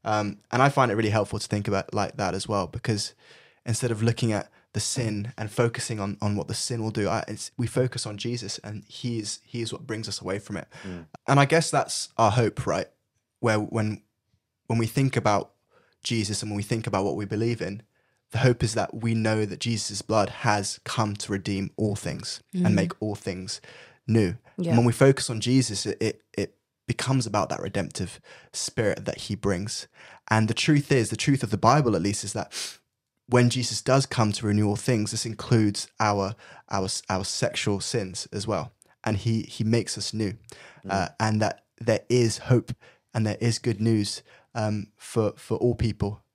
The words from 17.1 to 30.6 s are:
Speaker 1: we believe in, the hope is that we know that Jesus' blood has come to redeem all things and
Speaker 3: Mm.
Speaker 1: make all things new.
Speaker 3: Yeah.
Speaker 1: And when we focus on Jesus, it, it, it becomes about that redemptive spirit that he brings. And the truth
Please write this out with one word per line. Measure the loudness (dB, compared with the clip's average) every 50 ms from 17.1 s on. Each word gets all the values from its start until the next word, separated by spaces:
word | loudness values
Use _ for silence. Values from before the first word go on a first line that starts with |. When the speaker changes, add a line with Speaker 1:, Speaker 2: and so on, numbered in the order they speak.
| -2
Speaker 1:
we | -2 -4
believe | -4 -2 -2 0 0 -2 -2
in, | -4 -8 -8 -10 -14 _ _ _ _ _ _ _ _ _
the | -2 4
hope | 4 4 4 4 0
is | 0 0
that | -2 -2 -2 -6
we | -4 -2 0 0
know | 2 2 2 2 2 0
that | -2 -4 -4
Jesus' | -2 -2 -2 -2 -4 -6 -8 -8
blood | -4 2 2 2 2 2
has | -2 -2 2 2 2 2 0 -4 -8 -10 _
come | -6 -2 0 0 0 -2
to | -6 -4 -4
redeem | -4 -4 -2 -2 -2 -2 -4 -4 _
all | -2 -2 -2 -2
things | -2 -6 -6 -8 -6 -8 -10 -12 -12 _ _ -2
and | 2 4
Speaker 3:
Mm. | 4 4
Speaker 1:
make | 4 2 0 -4 _
all | -4 -6 -6
things | -4 -6 -8 -8 -6 -8 -10 -10 -12 -12 -20 -20 -20 -20 -20 _ _ _
new. | 2 4 4 4 4 0 -4 _ -16 _
Speaker 3:
Yeah. | -6 0 4
Speaker 1:
And | 4 6
when | 6
we | 6
focus | 6 8 6 6 6 4 0 -6
on | -4 -4
Jesus, | 0 4 4 4 4 2 -2 -4 -4
it, | -4 -2 -2
it, | -2 -2 -2 _ _ _ -4
it | -4 -4 -4 _ _ _ _ _ _ _
becomes | -4 -4 -2 0 0 0 0 0
about | 0 0 0 0 0
that | -2 -6
redemptive | -6 -4 -4 -4 -4 -4 -4 -6 -6 -6 -8 -16 _ -20 -20 -20 -20 _
spirit | -10 -8 -8 -6 -2 0 0 0 0 -2 -4
that | -6 -6
he | -8 -6 -8 -8
brings. | -2 0 0 0 0 -2 -6 -8 -10 -10 _ _ -20 -20 -20 -20 -20 _ 2
And | 4 4 4
the | 2 2
truth | 0